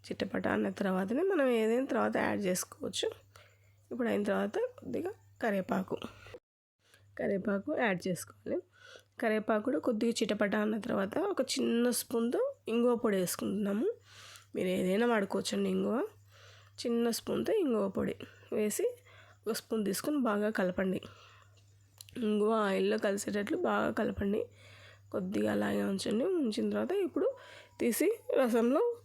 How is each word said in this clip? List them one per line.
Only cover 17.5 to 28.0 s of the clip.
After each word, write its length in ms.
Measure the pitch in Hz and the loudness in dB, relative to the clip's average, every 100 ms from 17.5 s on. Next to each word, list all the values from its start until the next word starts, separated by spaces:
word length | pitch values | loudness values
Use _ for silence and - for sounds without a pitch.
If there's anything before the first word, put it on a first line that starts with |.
| 440 | 2
ఇంగువ 200 | 302 226 196 - | 2 2 0 0
పొడి 180 | - - - - - 226 | -2 -4 -12 -18 -6 -2
వేసి 300 | 214 - 440 494 - - - - | -2 0 -2 -2 -18 -20 -20 -10
ఒక 120 | - 226 | -6 -6
స్పూన్ 220 | - 220 208 | -2 -2 0
తీసుకొని 320 | 190 - 294 226 | 0 0 2 2
బాగా 200 | 208 208 220 | 2 0 2
కలపండి. 400 | 185 180 190 185 - - - - - - - - - - - - 214 | 0 2 0 0 -6 -20 -20 -20 -20 -20 -20 -20 -20 -20 -16 -4 0
ఇంగువ 260 | 214 208 226 208 | 2 4 4 2
ఆయిల్లో 300 | 190 190 220 220 | 2 2 2 0
కలిసేటట్లు 520 | 196 - 208 208 370 285 | 0 -2 -2 -2 0 0
బాగా 220 | 208 220 220 | 2 0 0
కలపండి. 400 | 208 196 202 208 - - - - - - - | -2 0 0 0 -4 -12 -20 -20 -20 -20 -6
కొద్దిగా 360 | - 185 208 214 208 | -4 -2 0 0 0
అలాగే 280 | 208 208 202 | 0 0 0
ఉంచండి. 340 | 196 - 214 330 359 | -2 0 0 2 2
ఉంచిన 240 | 247 214 214 | 0 0 -2
తర్వాత 200 | 208 226 392 349 | 0 0 0 0
ఇప్పుడు 220 | - 440 539 - - - - | 0 0 -2 -16 -20 -20 -2
తీసి 260 | 247 - | 0 2